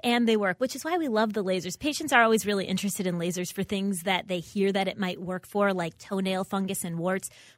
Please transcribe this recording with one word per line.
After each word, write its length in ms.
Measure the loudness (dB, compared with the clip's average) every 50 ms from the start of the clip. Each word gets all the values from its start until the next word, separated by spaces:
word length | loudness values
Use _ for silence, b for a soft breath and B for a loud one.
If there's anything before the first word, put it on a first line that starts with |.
| 0
and 240 | 2 2 4 4 4
they 100 | 4 4
work, 220 | 2 0 0 0
which 160 | -2 -4 -4
is 100 | -6 -4
why 140 | -2 0 0
we 80 | 0 2
love 260 | 2 2 2 2 0
the 100 | -2 0
lasers. 360 | 0 0 0 -2 -4 -6 -4
Patients 340 | -4 -4 -4 -2 -2 2 6
are 80 | 6
always 240 | 6 6 6 4 2
really 200 | 2 0 0 0
interested 420 | 0 -2 -2 -2 -2 -4 -2 -2 -2
in 80 | 0 0
lasers 340 | -2 -2 -2 -2 -4 -4
for 120 | -4 -4 -4
things 400 | -2 -2 -2 -2 -2 -2 -2 -2
that 240 | -2 -2 -2 -2 -2
they 120 | -4 -6
hear 320 | -6 -4 -2 0 2 2
that 160 | 2 2 0 -2
it 120 | -2 -2
might 200 | -2 -4 -4 -4
work 280 | -6 -6 -6 -8 -8 -4
for, 260 | 0 2 2 4 2
like 240 | 0 -2 -4 -6 -10
toenail 460 | -10 -6 -4 -2 0 0 0 -2 -2
fungus 400 | -2 -2 -2 -2 -2 -2 -4 -4
and 160 | -4 -4 -2
warts, 320 | 0 0 0 -2 -2 -6 B B B B B